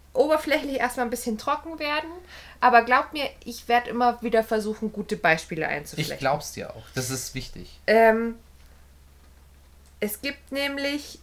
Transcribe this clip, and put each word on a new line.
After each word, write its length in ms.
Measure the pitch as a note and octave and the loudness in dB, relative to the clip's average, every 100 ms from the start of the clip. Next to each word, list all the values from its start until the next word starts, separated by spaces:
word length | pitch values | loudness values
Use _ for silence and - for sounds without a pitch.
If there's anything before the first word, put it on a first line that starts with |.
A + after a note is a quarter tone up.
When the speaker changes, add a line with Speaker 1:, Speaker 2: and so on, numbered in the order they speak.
| - | -6
Speaker 1:
oberflächlich 640 | - D4+ D4+ - D4 C#4 C4+ | 2 2 2 2 0 0 -2
erstmal 260 | B3 B3 A#3+ | -2 -2 -4
ein 60 | |
bisschen 260 | A#3+ - G#3+ | -2 -4 -4
trocken 400 | - D#4 E4 D#4+ | -2 -2 -4 -8
werden, 320 | D4 D4+ D#4+ F4 - - - - | -4 -4 -4 -10 -16 -20 -18 2
aber 220 | B3 A#3+ | 6 6
glaub 300 | A#3 B3+ - | 6 4 2
mir, 160 | D4+ C4+ - - | -4 -6 -8 -14
ich 220 | A#3 - | -10 0
werd 200 | A#3+ A#3 | 0 2
immer 320 | A#3 A#3+ A#3 | 0 0 0
wieder 200 | A3+ A3 | 0 0
versuchen, 480 | A3 A3 G#3 G#3+ A3 | 2 0 -2 -4 -6
gute 260 | G#3 G3+ G#3 | -6 -6 0
Beispiele 500 | E3+ D#3+ - E3 D3+ | 2 2 0 -6 -4
einzuflechten. 480 | D3 D3 - D3+ C#3 | -4 -8 -6 -6 -2
Speaker 2:
Ich 40 | |
glaub's 340 | C3 D3+ - | 0 0 -4
dir 180 | - - | -10 -12
auch. 100 | - - - | -12 -10 -6
Das 160 | A#2+ | -4
ist 240 | C3 - A2+ | -6 -6 -10
wichtig. 440 | - - - - - | -10 -12 -16 -6 4
Speaker 1:
Ähm, 500 | G#3+ A3+ A3+ A#3 A3+ - - - - - - - - - - - - - - - - | 8 8 6 2 -6 -14 -20 -20 -20 -20 -20 -20 -20 -20 -20 -20 -20 -20 -20 -20 -6
es 220 | G#3 G#3 | -6 -4
gibt 300 | C#4 C#4+ - | -8 -8 -8
nämlich 680 | C#4 C#4 C#4 C#4 D4 - - | -4 -4 -2 -2 -4 -6 -16